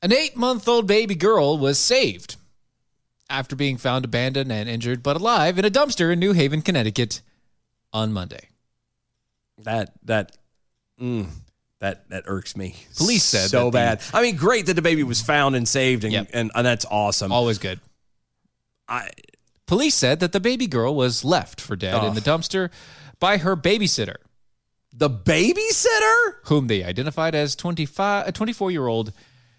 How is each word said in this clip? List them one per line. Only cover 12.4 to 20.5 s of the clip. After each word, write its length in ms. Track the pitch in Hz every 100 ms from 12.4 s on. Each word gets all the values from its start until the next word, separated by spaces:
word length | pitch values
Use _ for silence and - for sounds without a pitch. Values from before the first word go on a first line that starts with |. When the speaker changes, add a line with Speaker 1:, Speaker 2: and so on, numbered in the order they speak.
| - -
Speaker 2:
me 220 | 92 - - -
Speaker 1:
Police 260 | 180 240 -
said 240 | 104 95
Speaker 2:
so 160 | 123 123
Speaker 1:
that 0 |
the 60 |
Speaker 2:
bad. 300 | 120 117 110 -
I 80 | 202
mean, 160 | 240 180
great 280 | 165 240 180
that 80 | 175
the 60 |
baby 220 | 165 160
was 180 | 139 117
found 340 | - 147 139 135
and 100 | 117
saved, 380 | 135 131 123 107
and, 80 |
Speaker 1:
Yep. 160 | 104 101
Speaker 2:
and, 180 | 120 110 117
and 100 | 123
that's 200 | 117 -
awesome. 420 | 104 104 101 98
Speaker 1:
Always 240 | 117 120 104
good. 240 | 98 92 _ _ _ _ _ _ _ _ _ _ -
Speaker 2:
I, 220 | 120 104 - - _ _ _ -
Speaker 1:
Police 240 | 180 302 -
said 240 | 127 151
that 120 | 175
the 80 | 196
baby 260 | 202